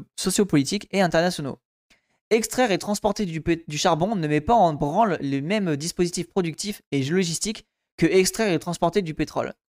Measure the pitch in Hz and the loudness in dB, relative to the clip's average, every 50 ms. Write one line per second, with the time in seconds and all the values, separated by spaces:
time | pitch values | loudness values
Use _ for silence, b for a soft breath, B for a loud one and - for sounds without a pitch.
0 | - _ _ - - 190 - - 202 185 170 147 135 - 196 208 - - - 196 | -8 _ _ -6 -4 0 2 2 2 4 4 2 2 2 -2 -6 -6 -4 0 0
1 | 190 165 170 160 170 180 170 - 147 127 - - _ _ _ _ _ _ _ _ | 2 2 2 2 2 0 0 -4 -6 -8 -10 -12 _ _ _ _ _ _ _ _
2 | _ _ _ _ _ - 214 233 214 - - - 254 220 185 160 - 202 208 - | _ _ _ _ _ 0 2 2 2 0 0 0 2 2 2 0 -2 -2 -4 -2
3 | - 202 202 - 208 170 160 160 - 175 170 165 - - 151 147 - 185 160 151 | -2 -2 -2 -2 -4 -4 -4 -4 -2 -2 -2 -2 -2 -6 -4 0 2 2 2 2
4 | 175 214 226 185 156 151 151 151 151 - 240 226 185 165 147 135 151 143 165 202 | 0 0 0 0 0 0 0 0 2 4 4 4 4 4 2 0 -2 0 2 2
5 | 233 202 160 - 139 139 139 139 143 165 214 220 196 170 151 135 156 175 - - | 2 2 2 -2 -2 -4 -4 -4 -2 -2 -2 -2 0 -2 -2 -2 -4 -4 -4 -2
6 | 180 175 - 180 170 - - 196 180 165 147 - - 202 202 - _ _ 143 139 | -2 -2 -2 -6 -8 -4 -2 -2 -2 -2 -4 -6 -8 -8 -10 -10 _ _ -2 -2
7 | 131 139 170 190 185 165 165 - - 208 220 - - _ _ _ _ _ _ - | 0 0 0 0 0 0 -2 -4 -4 -6 -6 -8 -12 _ _ _ _ _ _ 0
8 | 165 160 - 190 190 - - - 226 202 165 147 - 180 170 - 175 170 - 208 | 2 4 4 4 4 2 0 -2 0 0 0 -2 -2 -6 -4 0 0 0 2 0
9 | 180 156 151 - 151 - - 123 117 131 - _ _ _ | -2 -2 -4 -4 -4 -4 -4 -4 -4 -6 -8 _ _ _